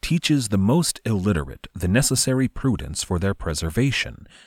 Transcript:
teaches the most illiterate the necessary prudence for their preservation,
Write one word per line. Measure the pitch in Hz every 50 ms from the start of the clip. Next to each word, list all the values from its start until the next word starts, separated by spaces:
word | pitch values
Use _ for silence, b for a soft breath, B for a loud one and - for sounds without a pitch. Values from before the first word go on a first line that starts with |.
| -
teaches | - 160 170 - - 151 143 123 104
the | 104 98
most | 95 101 131 175 160 - - - -
illiterate | 110 110 98 90 104 101 78 71 65 - - - - -
the | - -
necessary | 82 95 123 139 - 135 123 - 131 131 131 131 123
prudence | - - - 135 110 - - - 80 - -
for | - 92 85
their | 92 98 98
preservation, | - - 85 78 - 82 82 80 117 127 139 - - - - - - - b b b b